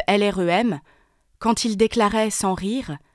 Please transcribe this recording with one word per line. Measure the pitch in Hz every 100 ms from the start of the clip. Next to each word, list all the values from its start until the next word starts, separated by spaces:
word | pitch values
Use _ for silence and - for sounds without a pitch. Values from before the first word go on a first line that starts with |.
| -
L | 202 202
R | 185
E | 175
M, | 180 240 147 - _ _ _ _ _
quand | 226 226
il | 240 202
déclarait | 220 233 202 220 220
sans | - 196
rire, | 185 190 262 240 143 _